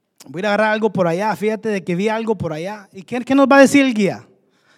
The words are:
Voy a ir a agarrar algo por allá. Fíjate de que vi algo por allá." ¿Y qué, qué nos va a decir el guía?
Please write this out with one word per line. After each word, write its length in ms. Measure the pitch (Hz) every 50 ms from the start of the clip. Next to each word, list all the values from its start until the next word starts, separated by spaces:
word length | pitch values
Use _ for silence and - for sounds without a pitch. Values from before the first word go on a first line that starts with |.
| _ _ _ _ -
Voy 120 | - 135 165
a 20 |
ir 60 | 190
a 20 | 214
agarrar 220 | 202 202 214 214 214
algo 200 | 220 214 220 -
por 140 | 196 185
allá. 280 | 170 165 180 208 220 202
Fíjate 320 | - 190 214 220 214 - 220
de 160 | 208 196 170
que 100 | - 175
vi 140 | 170 202 214
algo 280 | 214 226 226 220 220
por 160 | 180 - 165 156
allá." 380 | 156 165 190 214 214 - _ _
¿Y 100 | 196 170
qué, 180 | - 233 247
qué 140 | 233 - 269
nos 120 | 277 277
va 120 | 247 277 277
a 20 |
decir 240 | 277 247 - 285 277
el 100 | 262 240
guía? 340 | 214 202 175 127 98 - _ _ _ _ _ _ _ _ _ _